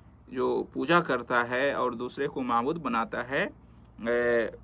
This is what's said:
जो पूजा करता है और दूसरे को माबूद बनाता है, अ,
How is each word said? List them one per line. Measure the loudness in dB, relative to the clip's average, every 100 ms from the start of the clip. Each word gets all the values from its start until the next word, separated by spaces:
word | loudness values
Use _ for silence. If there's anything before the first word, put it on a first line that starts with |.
| -20 -20 -10
जो | -2 0 0 -2
पूजा | -4 4 4
करता | 4 -2 2 0
है | 2 0 0 2
और | -2 -2
दूसरे | -6 -4 -4
को | -2
माबूद | 0 2 2 -2
बनाता | -2 -2 -2 -4
है, | -2 -2
अ, | -2 -6 -20 -20 -20 -8 0 2 4 2 0 -6